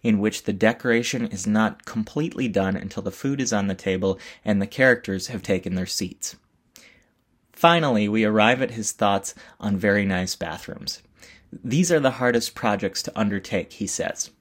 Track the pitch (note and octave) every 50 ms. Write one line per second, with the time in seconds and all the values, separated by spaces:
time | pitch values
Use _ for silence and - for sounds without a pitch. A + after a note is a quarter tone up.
0 | - A#2+ G#2+ G2 G2+ G#2+ - - - - G2+ F#2 A2 A2 A#2+ - - B2 A#2 A#2
1 | A#2+ - - B2 A#2 G#2+ G2 F#2 F2+ G#2 G#2+ A2 A2 G#2 - - _ - - A2
2 | G#2+ - - C#3+ D#3 E3 - - C3 A#2 F#2 G2 F#2+ F#2+ G2 - - F#2+ - G#2+
3 | G2 G2 - - - C3+ C#3 C#3 C3 A2+ A2+ G#2 G2 G2+ F#2 - - G2 F#2+ F2+
4 | F#2+ F#2+ F#2+ - - - - - _ G#2+ G#2 G2 G2 G2+ - - C3 C3 A#2+ A#2+
5 | - - F#2+ F#2+ - - A#2 G2 - - G2 F2+ - F#2 F#2 F#2 F2+ - - -
6 | G#2 F2+ - _ - - - _ _ _ _ _ _ _ _ - - - _ _
7 | _ _ _ _ _ _ _ _ _ _ _ - - E3+ E3+ E3+ D#3 C#3 A#2+ G#2+
8 | G#2 G#2 G#2+ A2 G#2+ G#2+ G#2+ G#2+ G#2 A2+ B2+ B2+ C3 - A2+ A2+ G#2 - - -
9 | A2 G2+ G2+ G2 - - - - - - - _ - G#2 G2 F#2 G2+ G#2 G2+ G#2
10 | G2+ F#2+ F#2 F2+ F#2 F2+ - - E2+ E2 D#2 - - - - - - - - -
11 | _ _ _ _ - - - - _ _ - - - B2 C3 D#3+ F#3 F3 E3+ D#3
12 | C#3 C3 B2+ - B2+ B2 A#2+ A#2 - - - - - A2 G#2 F#2+ G2+ F#2+ - -
13 | - - - G#2+ G#2+ G#2 G2+ G2 - - A#2 F#2 - - - - G#2 F#2 - -
14 | - - - - - - _ _